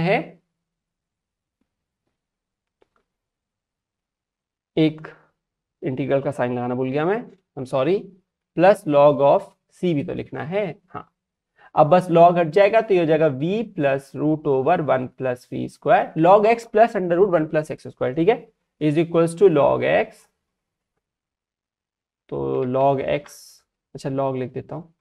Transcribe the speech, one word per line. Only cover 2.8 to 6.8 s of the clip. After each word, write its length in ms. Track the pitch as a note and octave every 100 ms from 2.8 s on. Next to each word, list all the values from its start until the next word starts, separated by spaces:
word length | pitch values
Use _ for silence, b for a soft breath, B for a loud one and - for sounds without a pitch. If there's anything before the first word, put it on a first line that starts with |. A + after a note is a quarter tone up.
| _ _ _ _ _ _ _ _ _ _ _ _ _ _ _ _ _ _ _ -
एक 320 | D#3 D#3 - - _ _ _ _ _ _
इंटीग्रल 380 | D#3+ C3 C3 C#3
का 100 | C#3
साइन 220 | C#3 B2
लगाना 220 | B2 B2
भूल 160 | B2